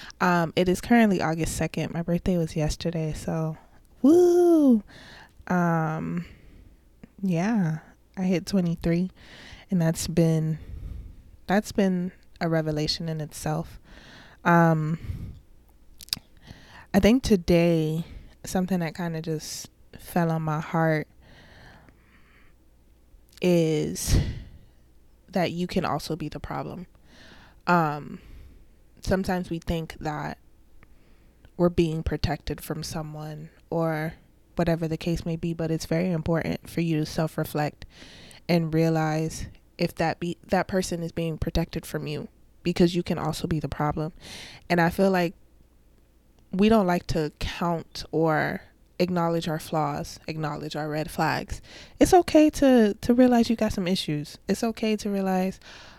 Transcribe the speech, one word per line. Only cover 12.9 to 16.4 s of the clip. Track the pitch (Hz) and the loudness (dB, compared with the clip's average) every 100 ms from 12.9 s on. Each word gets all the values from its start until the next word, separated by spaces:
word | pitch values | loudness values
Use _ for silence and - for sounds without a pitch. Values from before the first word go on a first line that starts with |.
| - 165 | -4 -6
in | 156 | -6
itself. | 147 - 156 156 - - - - - - - - | -8 -8 -6 -4 -6 -14 -20 -20 -20 -20 -20 -4
Um, | 170 170 165 160 156 165 - - - - - - _ - - - - - _ - | 4 6 6 4 0 -4 -6 -10 -10 -16 -20 -20 _ -20 -20 -18 -12 -12 _ -20